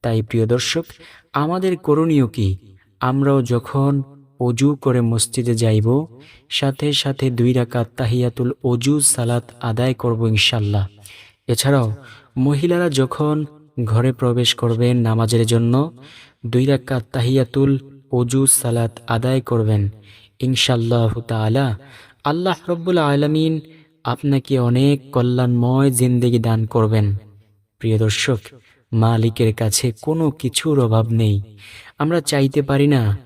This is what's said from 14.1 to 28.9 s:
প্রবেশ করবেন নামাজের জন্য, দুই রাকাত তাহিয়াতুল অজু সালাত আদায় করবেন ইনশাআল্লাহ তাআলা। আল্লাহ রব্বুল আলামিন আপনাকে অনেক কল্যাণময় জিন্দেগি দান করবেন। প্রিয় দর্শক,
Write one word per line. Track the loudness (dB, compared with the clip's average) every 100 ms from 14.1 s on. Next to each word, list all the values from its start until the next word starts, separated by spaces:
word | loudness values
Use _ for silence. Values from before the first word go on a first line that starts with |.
প্রবেশ | 0 -2 0 -2
করবেন | -2 -2 0 2 2
নামাজের | 0 0 2 2 2
জন্য, | 2 2 2 0 -6 -20 -20 -20 _ -4
দুই | 0 0
রাকাত | 0 -2 -6 -4
তাহিয়াতুল | -4 0 0 0 0 0 0 -4 -20 _
অজু | -2 0 0 2
সালাত | 2 0 -2 -2 -6 -4
আদায় | -2 0 -2
করবেন | 0 0 2 2 0 -4 -20 -20 -20 _
ইনশাআল্লাহ | -2 0 0 0 0 2 0 -2
তাআলা। | -6 -2 0 0 0 -4 -10 -20 -20 _
আল্লাহ | -4 -2 -2 -4 -4
রব্বুল | -6 0 0
আলামিন | 2 2 2 0 0 -2 -8 -20 _ _
আপনাকে | -6 -4 0 0 0 0
অনেক | 2 2 2 0 -2
কল্যাণময় | -2 0 0 2 2 2 2 2
জিন্দেগি | 2 2 2 2 2
দান | 0 0 0
করবেন। | 0 2 2 0 -2 -8 -20 _ _ _ _
প্রিয় | -2 0
দর্শক, | 0 0 -2 -2 -4 -20 _ _ _